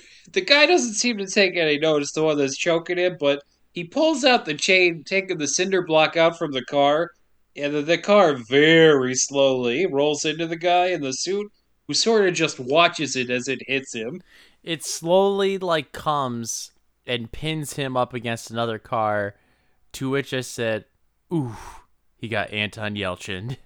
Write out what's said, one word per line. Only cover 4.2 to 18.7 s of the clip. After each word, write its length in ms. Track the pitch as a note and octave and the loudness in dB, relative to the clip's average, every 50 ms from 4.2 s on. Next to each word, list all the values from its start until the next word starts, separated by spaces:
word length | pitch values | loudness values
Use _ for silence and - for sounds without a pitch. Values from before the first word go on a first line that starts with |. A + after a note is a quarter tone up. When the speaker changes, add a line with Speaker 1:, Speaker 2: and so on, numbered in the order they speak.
| B3 | 2
Speaker 1:
out 200 | C4 B3 A#3 - | 2 2 2 0
the 100 | D#3+ D3+ | -2 -6
chain, 480 | C#3+ - - F#3+ F#3 F3+ F3 E3 D#3+ C#3 | -4 0 2 4 4 4 2 0 -2 -6
taking 340 | - F#3 F#3+ F#3+ F#3+ F#3 D#3+ | -4 -4 -2 -2 -2 -4 -4
the 100 | D3 C#3 | -4 -2
cinder 340 | - - - G3+ F#3+ F#3 E3+ | -2 -2 -2 0 0 -2 0
block 320 | - D#3+ D#3 D#3 D3+ - | 2 4 4 4 4 2
out 220 | E3+ E3 E3+ E3+ - | 2 2 2 2 -2
from 140 | E3+ D3+ C3+ | -6 -6 -4
the 120 | C3 B2+ | -6 -6
car, 460 | - - C#3+ C#3+ C#3+ D3 D#3 E3+ E3 - _ _ _ _ _ _ _ _ | -2 0 2 2 4 2 2 -2 -4 -8 _ _ _ _ _ _ _ _
and 180 | - C#3+ C#3+ D3 | -6 -6 -4 -2
then 100 | D3+ D3 | -2 0
the 140 | D3+ E3+ E3 | 0 0 0
car 380 | E3+ - G3+ G#3 G3 D#3+ C#3+ B2+ A#2 G#2 | 2 4 6 6 6 6 4 0 -2 0
very 680 | B2+ C#3+ D3+ D#3 E3 E3 D#3+ D#3+ D3+ C3+ B2+ B2+ B2+ | 4 6 6 8 8 8 8 8 8 6 4 0 0
slowly 720 | C3 - - C#3 C#3 C3+ C3+ C3 B2+ B2 A#2+ A#2 C#3+ F#3+ | -2 -2 -2 2 2 4 4 4 2 0 0 0 0 0
rolls 380 | F#3 C#3 C#3 C#3+ D3+ D3+ D3 - | 0 0 0 0 0 0 -2 -2
into 220 | D#3 D3+ D#3+ E3 | -4 -4 -4 -4
the 100 | E3 E3+ | -6 -6
guy 300 | E3 E3 F3 F3 F3+ F3+ | -4 0 2 2 2 2
in 160 | F#3 F3+ D#3+ C#3+ | 2 0 -2 -4
the 100 | C3+ C3 | -6 -6
suit, 380 | - - E3+ F#3+ G3+ G#3 G#3 _ _ _ _ _ _ _ - | -6 -6 -4 -4 -4 -6 -8 _ _ _ _ _ _ _ -6
who 60 | C#3+ | -2
sort 320 | - - A3 A3+ A3 G3+ F#3 | 0 2 2 4 4 4 2
of 60 | F3 | 2
just 260 | D#3+ D#3+ D3+ - - | 0 0 -2 -2 -4
watches 560 | C3 B2 C#3 E3 E3+ E3+ E3 - C3 A2+ - | -4 0 4 4 4 4 2 -2 -6 -4 -4
it 120 | B2+ B2 B2 | -4 -4 -4
as 200 | B2 B2+ B2 C3+ | -4 -4 -4 -6
it 100 | C3 A#2 - | -8 -8 -6
hits 260 | - C3+ C3+ C3 - - | -6 -6 -6 -6 -6 -10
him. 280 | A#2 A2 - D#3 F3+ - _ _ - - _ _ _ - | -10 -8 -10 -10 -12 -16 _ _ -20 -20 _ _ _ -10
Speaker 2:
It 220 | E3+ E3 D3+ - | -10 -8 -8 -8
slowly, 720 | - - - D#3+ E3 F3 F#3+ G3 G3+ G3+ G3 G3 G3 G3 F#3+ | -8 -10 -6 -2 2 2 4 4 2 2 0 0 -2 -2 -2
like, 320 | F#3 F3+ E3 D#3 C#3 - | -2 -2 -2 -2 -2 -6
comes 800 | - - - D#3+ D3+ D3 C3+ B2+ A#2+ A#2 A#2 A2 - - - - _ _ _ _ _ _ _ | -10 -8 -4 -2 -2 0 0 -2 -4 -6 -6 -8 -8 -10 -10 -14 _ _ _ _ _ _ _
and 280 | C3 B2 A#2+ A#2 A2+ - | -6 -6 -6 -6 -8 -12
pins 400 | - - D#3 D#3+ D#3 D3 B2+ - | -8 -6 -6 -6 -6 -6 -8 -6
him 240 | - C#3+ C3 C3 | -6 -6 -4 -2
up 180 | B2+ B2 - - | -2 -2 -2 -4
against 340 | B2 A2+ A#2 A#2 A2+ - - | -6 -6 -6 -6 -6 -8 -8
another 300 | A2+ A#2 A#2 A#2 | -6 -4 -4 -4